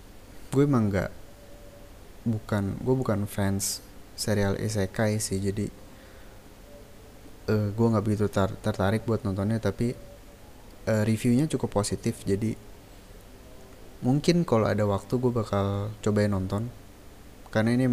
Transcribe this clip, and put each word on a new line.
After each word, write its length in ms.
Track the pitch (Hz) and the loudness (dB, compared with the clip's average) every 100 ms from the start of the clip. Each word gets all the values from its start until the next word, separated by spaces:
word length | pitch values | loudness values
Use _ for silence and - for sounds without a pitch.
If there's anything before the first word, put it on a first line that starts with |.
| - - - - - | -18 -18 -18 -16 -2
gue 140 | 135 | 4
emang 240 | 143 127 107 | 6 6 4
nggak, 240 | 95 - - - - - - - - - - - - | 2 0 -6 -16 -18 -18 -18 -18 -18 -20 -20 -20 -6
bukan, 560 | 117 107 - 107 98 - | -2 -2 0 0 0 -2
gue 140 | 120 131 | 0 0
bukan 320 | 123 101 101 | 2 0 -2
fans 560 | - 98 98 - - - - - - | 0 0 0 -2 -6 -12 -18 -14 -6
serial 400 | - 104 98 - | 0 2 2 0
isekai 640 | 107 107 95 - 110 107 | -2 0 0 0 0 2
sih, 160 | - 95 | 0 -2
jadi, 320 | 98 104 101 - - - - - - - - - - - - - - - - - | 0 -2 -4 -6 -18 -20 -20 -20 -18 -20 -20 -20 -20 -20 -20 -20 -20 -20 -18 -8
eh, 240 | - 107 104 104 | 0 2 2 4
gue 100 | 117 | 4
nggak 120 | 110 107 | 4 4
begitu 160 | 104 101 | 2 2
tar-, 240 | 104 95 - | 2 2 0
tertarik 480 | 107 101 98 107 | -2 2 2 2
buat 160 | 117 110 | 0 0
nontonnya, 400 | 101 95 101 113 | 0 0 0 0
tapi, 320 | 98 - 120 - - - - - - - - - - | 0 0 -2 -4 -12 -18 -20 -20 -20 -20 -20 -8 0
eh, 140 | 110 | 2
reviewnya 400 | 107 110 123 120 | 4 4 4 4
cukup 320 | 156 131 - 101 | 4 0 0 0
positif, 400 | 101 - 117 - | 0 0 -2 -2
jadi 320 | 98 98 110 - - - - - - - - - - - - - - - | -2 0 0 -4 -10 -20 -20 -20 -20 -20 -20 -20 -20 -18 -18 -18 -18 -4
mungkin 480 | 123 143 170 175 165 | 2 2 4 4 4
kalau 160 | 117 | 4
ada 240 | 101 104 104 | 4 2 2
waktu 240 | 98 - 127 | 0 0 0
gue 80 | 127 | 2
bakal 640 | 120 104 101 98 101 107 - | 0 0 2 2 0 -4 -2
cobain 320 | 107 104 104 | 2 4 4
nonton, 400 | 98 92 101 120 - - - - - - - - | 2 0 -2 -4 -8 -18 -20 -20 -20 -20 -18 -2
karena 240 | 110 110 123 | 2 4 4
ini 80 | 127 | 4